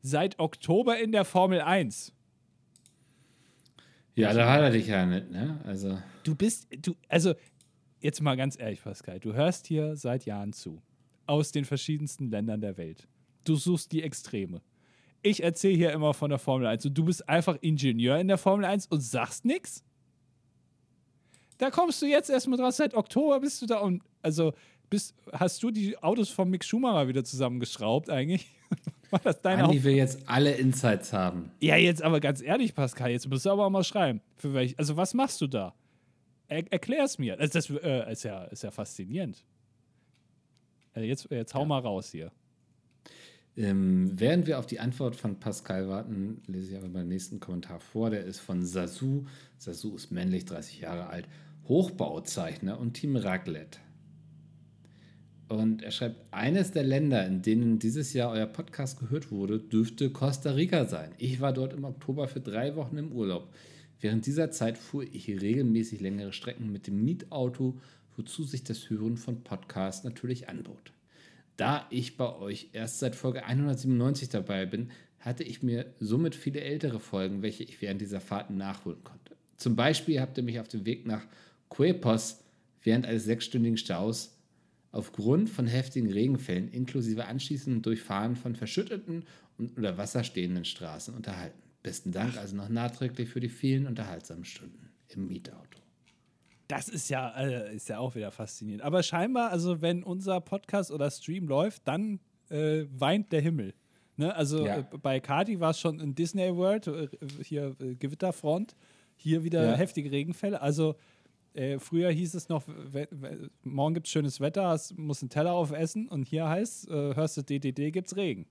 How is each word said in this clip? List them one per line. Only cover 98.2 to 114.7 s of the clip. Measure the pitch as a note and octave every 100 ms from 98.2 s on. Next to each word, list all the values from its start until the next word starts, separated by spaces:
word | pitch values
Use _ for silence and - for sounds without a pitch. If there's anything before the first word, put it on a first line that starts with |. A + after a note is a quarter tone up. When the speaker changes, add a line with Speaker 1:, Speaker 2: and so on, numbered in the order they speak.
| G#2
Speaker 1:
faszinierend. | - G#2+ - G#2+ G#2
Aber | C#3 F3+
scheinbar, | E3+ E3+ G3+ B3+ A#3
also | F3+ F3 E3+
wenn | E3 F3
unser | F3+ F3+ F#3+ F3+
Podcast | - G3 - G3+ F3+
oder | D3+ C#3+
Stream | - - F3+ E3
läuft, | C#3 F#3+ - -
dann, | D3+ G#3+ G3+ _ _ _
äh, | D3 D#3 D#3 D3
weint | C3 C#3 F#3+ G#3
der | D#3+
Himmel. | D3+ D#3+ G2 - _ _ _ -
Ne? | D#3
Also, | G3 D3 D3+ D3
Speaker 2:
Ja. | G#2
Speaker 1:
äh, | C3+ D3
bei | C#3+ C3
Kati | - C#3+ G3 G3+
war's | E3 D#3+
schon | E3+ D#3
in | D3+ C3+
Disney | E3+ G3 F#3 F3
World, | F#3 G#3 G3+
äh, | D3+ D3 - C#3+ C#3
hier, | - D3 C#3+ C3
äh, | C3 B2+
Gewitterfront, | C3+ D#3 F#3 F3 - E3 A3 - _ _ _ _
hier | D#3 D#3+
wieder | E3 E3
Speaker 2:
Ja. | A#2 A#2
Speaker 1:
heftige | F3+ - C#3+
Regenfälle. | C#3 D3+ F3 G3+ G3+
Also, | C#3 D3 D#3 D#3 _ _ _ _ _
äh, | - C3+ C#3
früher | - E3+ F3+
hieß | D#3+ F3
es | E3+ -
noch, | D#3+ C#3
we-, | D3 C#3 C3+ D3
we-, | C#3+ C3+ - C3+ _
morgen | C3 C3+ D3
gibt's | E3 D#3+
schönes | D#3+ C#3+ -
Wetter, | C#3+ D#3
hast, | F#3